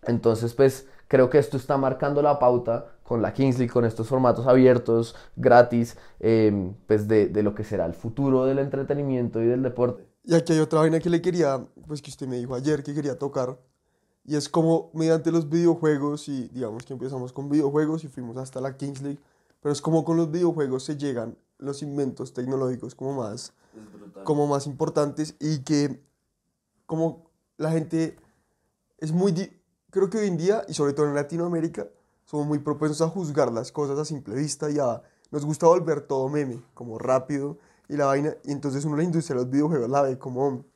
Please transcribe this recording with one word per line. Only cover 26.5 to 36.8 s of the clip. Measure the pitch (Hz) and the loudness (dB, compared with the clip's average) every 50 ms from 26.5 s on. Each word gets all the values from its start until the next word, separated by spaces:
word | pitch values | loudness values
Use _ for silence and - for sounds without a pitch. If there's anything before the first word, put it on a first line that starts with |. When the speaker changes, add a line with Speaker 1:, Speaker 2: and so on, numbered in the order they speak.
| _ _ _ _ _ _ _ | _ _ _ _ _ _ _
Speaker 2:
como | _ 165 160 160 165 - - _ _ _ _ _ _ _ | _ -4 -2 -2 -2 -2 -6 _ _ _ _ _ _ _
la | _ 147 156 160 | _ -4 -2 0
gente | 160 160 165 165 160 165 156 - _ _ _ _ _ _ _ _ _ _ _ _ _ _ _ _ _ | -2 -2 -2 -2 -2 -2 -2 -4 _ _ _ _ _ _ _ _ _ _ _ _ _ _ _ _ _
es | - 156 156 | -6 -2 0
muy | 175 185 202 175 | 2 2 2 0
di-, | 165 196 - _ _ _ _ _ _ _ _ | 0 -4 -8 _ _ _ _ _ _ _ _
creo | _ 190 185 190 | _ 0 0 0
que | 190 226 | 0 -2
hoy | 214 202 | 0 0
en | 175 | -2
día, | 160 160 185 208 226 - - | 0 0 0 0 0 0 -6
y | 160 | -2
sobre | 156 147 143 143 | -2 0 0 2
todo | 151 151 147 | 2 0 0
en | 143 | 0
Latinoamérica, | 143 143 143 170 165 170 175 175 165 156 165 160 - - - _ _ _ _ _ _ _ | -2 -4 -4 -4 -4 -4 -2 -2 -2 -2 -4 -4 -8 -12 -12 _ _ _ _ _ _ _
somos | _ - 151 147 | _ -6 -4 -2
muy | 147 151 147 | -2 -2 -2
propensos | 143 151 147 147 156 151 151 147 165 | -2 -4 -4 -2 -2 -4 0 0 -2
a | 160 | -2
juzgar | 165 196 180 147 143 143 143 120 117 | -2 -4 -6 -4 0 2 2 2 2
las | 113 123 - _ | -4 -6 -6 _
cosas | - 147 139 139 143 | -6 -4 -4 -2 -4
a | 151 | -4
simple | 151 160 139 135 - 101 | -6 -6 -10 -8 -8 -6
vista | 131 151 151 135 - 151 151 | -4 -4 -4 -6 -6 -6 -4
y | 143 151 | -2 0
a... | 143 123 113 104 - _ _ _ _ _ - | 0 0 -2 -4 -8 _ _ _ _ _ -8
Nos | 151 143 | -6 -4
gusta | 147 156 - - | -4 -4 4 6
volver | 165 170 180 170 160 156 143 143 | 6 6 6 4 0 -2 -2 -2
todo | - 143 135 131 135 | -4 -2 -2 -2 0
meme, | 147 151 143 131 120 - - _ _ | -2 -2 -2 -4 -6 -10 -14 _ _
como | - | -16